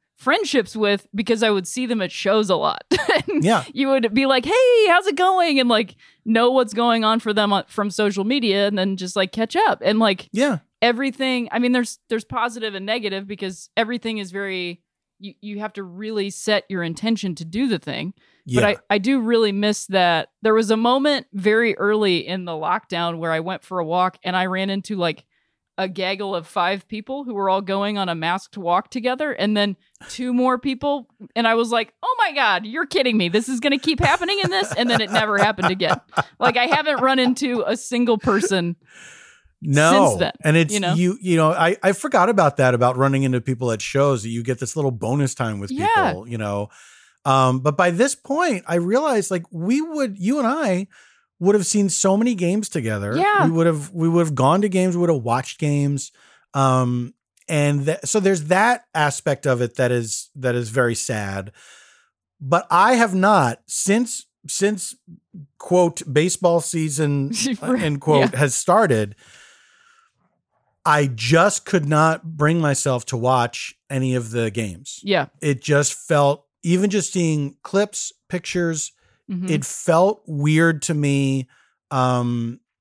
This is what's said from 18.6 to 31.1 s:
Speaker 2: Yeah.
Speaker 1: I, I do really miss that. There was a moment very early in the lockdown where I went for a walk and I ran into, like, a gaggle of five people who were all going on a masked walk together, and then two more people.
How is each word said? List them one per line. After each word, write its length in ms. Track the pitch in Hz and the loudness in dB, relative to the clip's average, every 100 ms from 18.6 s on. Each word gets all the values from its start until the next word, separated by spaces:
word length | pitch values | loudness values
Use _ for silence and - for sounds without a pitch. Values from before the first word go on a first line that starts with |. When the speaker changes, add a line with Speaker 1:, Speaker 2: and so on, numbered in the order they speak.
Speaker 2:
Yeah. 60 | 120 | 2
Speaker 1:
I, 100 | - - 208 | 0 -2 -2
I 20 | |
do 240 | 202 269 | 0 0
really 320 | 226 233 214 | 2 2 2
miss 320 | 196 208 208 - | 0 -2 -2 -2
that. 420 | 190 180 165 - _ | 2 2 2 -2 _
There 120 | 220 | 0
was 160 | 220 214 | 2 2
a 60 | 220 | 2
moment 500 | 233 262 294 277 - | 2 2 2 0 -4
very 460 | 202 196 220 233 - | -4 0 2 2 0
early 500 | 202 214 208 175 - | 0 2 2 0 -2
in 160 | 185 175 | -6 -8
the 60 | |
lockdown 640 | 160 160 185 - 170 170 170 | -6 -4 -4 -4 -4 -4 -4
where 120 | 165 | -2
I 80 | 160 | -2
went 240 | 165 185 | -4 -8
for 160 | - 185 | -8 -6
a 60 | 160 | -2
walk 320 | 180 185 - | 0 0 -2
and 120 | - 180 | -4 -2
I 120 | 185 | -2
ran 220 | 185 190 | -2 -4
into, 280 | 196 - 202 | -4 -6 -4
like, 260 | 170 - _ _ _ _ _ - | -4 -4 _ _ _ _ _ -8
a 80 | 190 | -6
gaggle 480 | 185 185 196 202 185 | -4 -6 -4 -4 -6
of 100 | 160 | -6
five 420 | 208 175 196 - | -2 -2 -2 -8
people 360 | 214 214 269 | -12 -10 -10
who 100 | 254 | -8
were 160 | 202 196 | -4 0
all 120 | 190 | 0
going 360 | 190 196 202 208 | -2 -2 -2 -2
on 100 | 185 | -4
a 60 | |
masked 460 | 165 160 185 - 208 | -4 -4 -4 -6 -8
walk 320 | 170 175 - | -2 0 -2
together, 400 | 262 240 254 302 | -4 -4 -2 -4
and 260 | - 202 214 | -2 -2 0
then 180 | 202 190 _ _ - | 0 -4 _ _ -16
two 240 | - 247 | -8 -2
more 280 | 247 254 254 | 2 2 2
people. 480 | 277 262 285 285 240 | -2 -4 -2 -4 -6